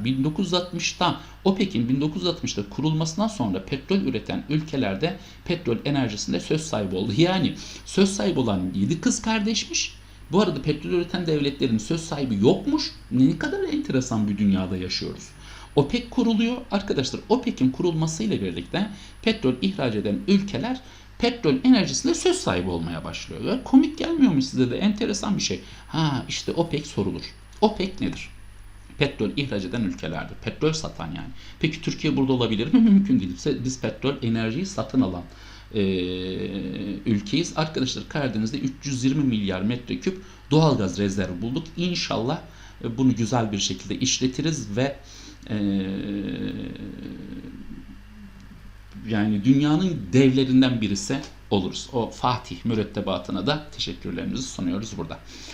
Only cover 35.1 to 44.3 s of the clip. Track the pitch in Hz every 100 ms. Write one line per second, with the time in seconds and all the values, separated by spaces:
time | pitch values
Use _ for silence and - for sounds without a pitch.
35.1 | 87 - - - - - 110 95 92 90
36.1 | 92 92 95 95 95 98 - 101 98 123
37.1 | 104 - 147 170 - 156 131 127 - -
38.1 | 156 131 107 110 143 131 - 139 127 131
39.1 | 147 131 110 98 92 104 120 - 107 -
40.1 | 185 - - - 151 160 117 95 90 101
41.1 | 101 90 90 113 147 160 - 175 170 -
42.1 | 107 120 165 - - - - 120 113 131
43.1 | 110 110 123 107 101 - 92 - 101 -
44.1 | - 127